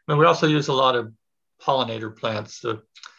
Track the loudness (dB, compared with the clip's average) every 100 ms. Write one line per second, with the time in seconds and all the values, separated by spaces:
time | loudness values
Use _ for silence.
0 | -4 4 4 4 2 2 0 0 2 0
1 | -4 -12 _ _ _ _ -2 0 -2 -6
2 | -10 -8 -6 -6 -8 -10 -8 -8 -10 -20
3 | -20